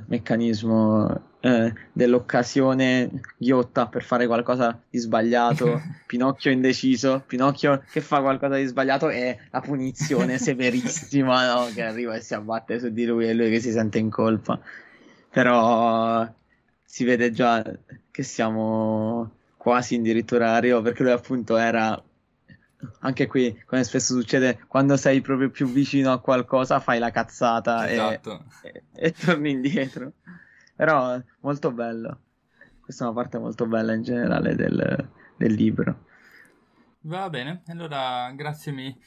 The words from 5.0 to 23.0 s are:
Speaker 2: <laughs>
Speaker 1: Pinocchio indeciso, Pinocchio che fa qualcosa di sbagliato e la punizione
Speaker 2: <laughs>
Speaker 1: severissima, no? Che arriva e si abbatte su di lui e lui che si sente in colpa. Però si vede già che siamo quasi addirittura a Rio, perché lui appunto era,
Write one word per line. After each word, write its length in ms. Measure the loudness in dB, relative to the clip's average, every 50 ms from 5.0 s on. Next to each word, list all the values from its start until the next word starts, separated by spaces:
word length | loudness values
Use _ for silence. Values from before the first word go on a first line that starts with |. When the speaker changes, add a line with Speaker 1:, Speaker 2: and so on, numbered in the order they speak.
| -2 0 0 2 2 2 2 4 4 2 2 2 2 0 0 0 -4 -8 -14
Speaker 2:
<laughs> 120 | -16 _
Speaker 1:
Pinocchio 440 | -6 -2 0 0 0 0 0 0 2
indeciso, 720 | 2 4 4 2 2 2 2 2 2 2 2 0 0 0 -4
Pinocchio 580 | -4 -2 0 2 0 2 2 2 2 2 2 -2 -6
che 80 | -8 -6
fa 200 | -2 0 0 2
qualcosa 340 | 2 2 0 0 0 -2 0
di 100 | 0 -2
sbagliato 440 | -2 -2 0 0 0 0 0 0 0
e 280 | 0 0 -2 -4 -4 -6 -8 -8
la 100 | -8 -6
punizione 760 | -4 -4 -4 -4 -4 -6 -6 -4 -4 0 0 0 0 0 -2
Speaker 2:
<laughs> 20 | -2
Speaker 1:
severissima, 1120 | -2 -2 0 0 0 0 0 0 -2 -4 -6 -6 -6 -2 0 2 2 4 2 2 2 2 2
no? 120 | 0 0 -2 -4
Che 80 | -6
arriva 340 | -6 -6 -6 -6 -6 -6 -6
e 60 | -8
si 120 | -8 -8 -8
abbatte 440 | -6 -6 -6 -6 -6 -6 -6 -6 -4
su 100 | -4 -4
di 140 | -4 -2 -2
lui 220 | 0 0 2 2
e 60 | 2 2
lui 160 | 2 2 2
che 100 | 2 0
si 120 | 0 0
sente 260 | 0 0 0 0 0
in 120 | 0 -2 -2
colpa. 500 | 0 0 2 2 2 0 0 -4 -4 -4 -6 -14 -20 -20 -20 -20 -20 -20 -20 -20 -20 _ _ _
Però 1040 | 0 2 4 4 6 6 6 4 4 4 4 2 2 2 2 2 2 0 0 -2 -6 _ _ _ _ _ _ _ _ _ _
si 200 | _ -6 -2 2
vede 280 | 2 4 4 2 2
già 300 | 2 2 4 4 4 2 0 -6 -10 -14 _ -20 -20 -20 _ _
che 140 | -10 -10 -8
siamo 1080 | -6 -4 -2 -2 0 0 -2 -2 0 0 0 0 0 0 0 -2 -2 -4 -4 -6 -8 -12 _ _ _ _
quasi 380 | -4 0 2 2 2 2 0 -2
addirittura 580 | 0 0 2 0 0 0 0 0 2 2 2 2
a 60 | 2
Rio, 220 | 4 4 2 2
perché 220 | 2 0 0 0 2
lui 80 | 2
appunto 460 | 2 0 -2 -4 -6 -4 -2 0 0
era, 440 | 2 2 2 0 0 0 0 -2 -6 -10 _ _ _ _ _ _ _ _ -20 -20 _ _ _ _ _ -18 -18 -12 _